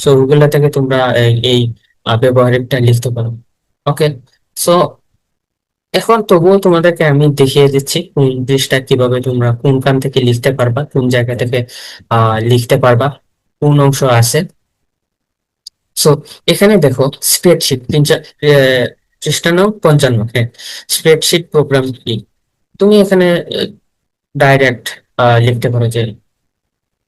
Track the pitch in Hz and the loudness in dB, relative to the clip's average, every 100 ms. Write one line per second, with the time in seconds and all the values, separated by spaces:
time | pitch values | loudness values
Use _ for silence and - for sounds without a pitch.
0 | 147 135 135 147 147 147 147 139 131 131 | 2 2 4 4 2 2 0 0 -2 -2
1 | 127 123 117 117 127 123 120 - _ _ | 0 0 0 0 0 0 0 -6 _ _
2 | 120 113 127 127 123 127 123 131 120 117 | -4 0 2 2 2 0 -2 0 0 0
3 | 127 120 117 113 - _ _ _ 143 147 | -2 -6 -6 -10 -16 _ _ _ -6 -2
4 | 151 - _ _ _ - 175 175 151 - | -2 -4 _ _ _ -6 0 0 0 -6
5 | _ _ _ _ _ _ _ _ _ 185 | _ _ _ _ _ _ _ _ _ -6
6 | 185 226 214 180 180 196 196 165 175 170 | 0 -2 2 2 4 2 2 2 2 0
7 | 156 143 151 139 135 143 139 139 139 165 | 0 2 2 2 0 2 2 0 -4 -6
8 | 185 147 131 127 123 135 - 131 127 131 | -6 -2 -2 -2 -2 -2 -2 -4 -2 0
9 | 123 127 127 123 120 117 143 131 135 135 | 0 -2 -2 -2 -2 0 0 0 0 -2
10 | 131 135 123 120 139 135 120 123 147 143 | -2 -2 0 0 -2 -2 -2 -2 -4 -2
11 | 123 123 120 120 123 123 120 - - - | 0 0 -2 -4 -4 -4 -6 -12 -20 -20
12 | _ 113 110 110 117 123 120 131 127 120 | _ 0 0 0 0 0 2 2 2 2
13 | 139 - _ _ _ _ 147 147 139 135 | 0 -6 _ _ _ _ 0 2 2 2
14 | 135 117 120 151 185 - _ _ _ _ | 0 2 2 -2 -4 -12 _ _ _ _
15 | _ _ _ _ _ _ - _ _ - | _ _ _ _ _ _ -20 _ _ -2
16 | 160 147 - - - 170 202 208 143 117 | 0 0 -4 -8 -4 0 2 4 2 0
17 | 135 - - - 180 165 - 127 - 151 | -2 -4 -6 -2 0 0 -2 -6 -2 -2
18 | 147 135 - _ 147 143 131 127 120 - | 0 -2 -4 _ 0 2 2 0 -2 -8
19 | _ _ 156 147 170 175 208 214 165 143 | _ _ -8 -4 -2 0 0 0 0 2
20 | 131 117 117 120 117 - - - - - | 2 0 -2 -4 -6 -8 -18 -18 -10 -2
21 | 160 151 - 175 - 151 143 135 131 120 | 0 2 0 -4 -2 -2 0 -2 -2 -8
22 | - 117 - _ _ _ _ - 202 208 | -8 -10 -10 _ _ _ _ -2 2 4
23 | 196 185 180 175 - - - - _ _ | 2 2 2 0 -4 -8 -8 -12 _ _
24 | _ _ _ 143 139 135 131 120 - - | _ _ _ 0 2 2 0 -2 -10 -16
25 | _ - 123 117 120 120 123 123 117 117 | _ -2 2 2 0 -2 -2 -2 -2 -2
26 | 107 - _ _ _ _ _ _ _ _ | -6 -10 _ _ _ _ _ _ _ _